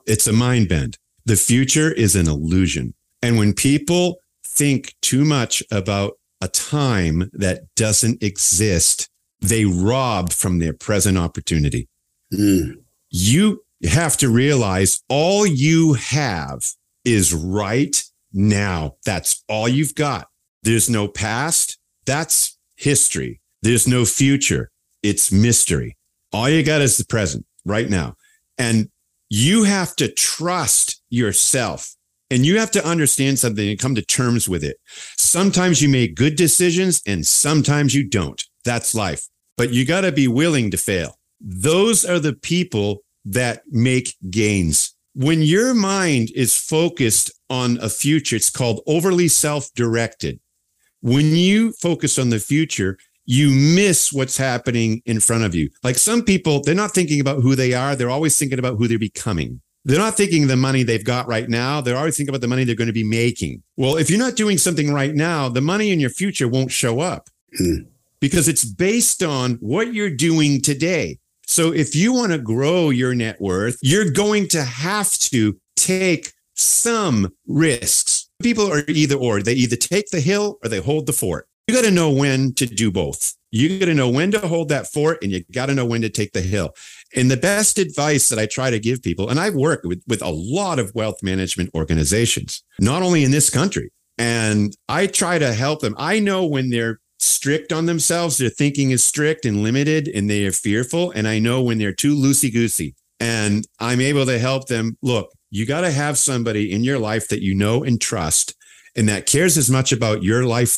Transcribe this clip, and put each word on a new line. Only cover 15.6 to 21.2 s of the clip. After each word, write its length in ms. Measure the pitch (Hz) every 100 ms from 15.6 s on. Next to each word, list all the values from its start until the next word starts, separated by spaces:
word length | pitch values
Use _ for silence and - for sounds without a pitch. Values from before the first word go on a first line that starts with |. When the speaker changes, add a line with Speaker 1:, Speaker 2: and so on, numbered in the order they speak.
| 151 165 160
Speaker 1:
have 720 | 123 - 147 135 85 69 64 - - _ _ 123
is 280 | 110 85
right 680 | 82 90 101 98 123 143 - - _ _
now. 640 | 98 104 101 101 85 73 - -
That's 380 | 87 - - -
all 200 | 107 117
you've 280 | 135 143 -
got. 320 | 147 104 - _ _ _
There's 260 | 110 113 123
no 180 | 113 101
past. 720 | -